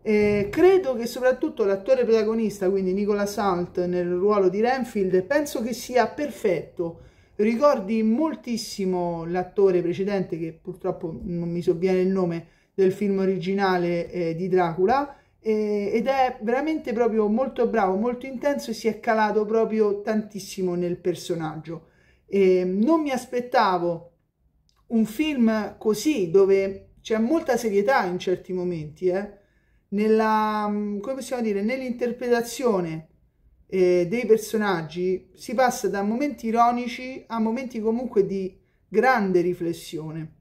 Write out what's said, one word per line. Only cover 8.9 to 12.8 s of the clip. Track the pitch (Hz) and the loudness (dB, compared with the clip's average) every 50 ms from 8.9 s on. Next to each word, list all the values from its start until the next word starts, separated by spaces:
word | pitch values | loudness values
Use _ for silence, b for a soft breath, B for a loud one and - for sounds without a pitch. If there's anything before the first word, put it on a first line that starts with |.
| 180 180 175 175 170 165 165 | -2 -2 -2 -4 -4 -6 -6
l'attore | 170 175 185 180 180 - 208 196 190 180 175 | -4 -4 -4 -4 -2 2 4 4 4 4 2
precedente, | 170 170 175 - 190 208 202 190 175 - 175 | 0 0 -4 -2 -4 -2 -2 -2 -4 -4 -6
che | 160 165 165 | -8 -8 -8
purtroppo | 160 - _ 185 175 - - 185 170 - - 165 160 156 - | -10 -12 _ -16 -14 -8 -6 -6 -6 -6 -8 -10 -10 -10 -8
non | - 175 170 170 170 | -8 -6 -6 -4 -4
mi | 170 175 | -4 -2
sovviene | 170 180 175 165 180 190 185 185 | 0 0 0 2 0 0 2 2
il | 180 190 | 2 2
nome, | 190 190 180 170 165 170 160 b b b b b b | 2 0 0 0 -2 -6 -8 b b b b b b
del | - | 2